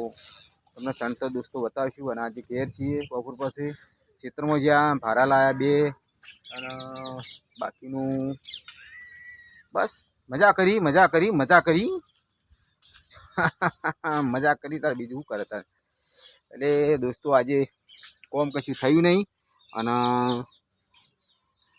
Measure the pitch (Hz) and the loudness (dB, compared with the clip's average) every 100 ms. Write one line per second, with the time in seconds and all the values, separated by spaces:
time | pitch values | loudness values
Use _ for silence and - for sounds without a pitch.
0 | 113 - - - - _ _ - 127 131 | -6 -12 -20 -20 -20 _ _ -12 -10 -6
1 | 120 120 131 127 - 135 113 - 135 - | -8 -6 -6 -8 -8 -8 -6 -4 -6 -6
2 | 139 113 117 117 120 123 131 - 139 143 | -8 -6 -8 -10 -10 -8 -8 -6 -6 -6
3 | 143 123 120 123 135 135 147 147 _ _ | -6 -8 -10 -8 -8 -6 -10 -10 _ _
4 | _ _ 127 - 147 151 143 147 151 143 | _ _ -14 -6 -2 2 4 4 4 2
5 | 117 113 135 135 135 131 139 143 147 139 | 0 2 4 6 4 2 2 2 2 -2
6 | _ _ - - - 127 127 131 131 131 | _ _ -20 -20 -18 -14 -12 -12 -12 -12
7 | 131 131 127 - _ - - - 131 135 | -12 -12 -14 -16 _ -10 -10 -10 -10 -6
8 | 135 135 135 135 - - - - - - | -2 -2 -4 -8 -12 -16 -16 -20 -20 -20
9 | - - - - - - _ 190 240 - | -20 -20 -20 -20 -20 -20 _ -4 -4 -6
10 | _ _ - 131 202 190 185 214 165 151 | _ _ -10 2 4 6 2 4 4 4
11 | 185 165 196 180 135 175 170 165 240 381 | 4 4 2 0 4 4 6 2 0 -4
12 | - _ _ _ _ _ _ _ _ - | -10 _ _ _ _ _ _ _ _ -20
13 | _ - - - 165 - 180 - 160 - | _ -20 -10 -2 -2 0 -4 -2 -6 -6
14 | 160 151 139 127 147 147 143 151 147 123 | -4 -2 -2 0 0 0 -4 -4 -4 -4
15 | 120 127 151 107 101 107 - _ _ _ | -8 -12 -8 -8 -6 -10 -12 _ _ _
16 | _ - - - _ 123 139 147 147 147 | _ -20 -20 -20 _ -6 0 2 2 2
17 | 123 123 147 135 123 139 135 _ _ - | 0 -4 2 4 4 2 0 _ _ -20
18 | - - _ 139 147 139 139 127 131 160 | -20 -20 _ -2 -2 -4 -6 0 4 6
19 | 175 180 202 _ _ _ _ 110 113 120 | 6 4 0 _ _ _ _ -6 -2 0
20 | 123 123 123 120 127 _ _ _ _ _ | 2 2 0 -2 -6 _ _ _ _ _
21 | _ _ _ _ _ _ - | _ _ _ _ _ _ -20